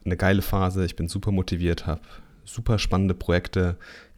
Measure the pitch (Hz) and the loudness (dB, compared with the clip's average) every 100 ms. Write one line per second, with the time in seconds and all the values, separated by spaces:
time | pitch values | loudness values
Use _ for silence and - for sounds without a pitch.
0 | - 90 92 98 - 98 92 95 90 - | -4 0 4 2 2 2 2 0 -2 -2
1 | 85 101 104 98 92 85 85 82 - 76 | -4 -2 -2 0 0 0 0 -2 -2 -6
2 | - - - - - - 113 110 - 95 | -8 -20 -20 -20 -16 -8 0 0 2 2
3 | 95 90 - 87 - 95 90 87 - - | 2 0 2 0 2 0 0 0 -10 -20
4 | - | -18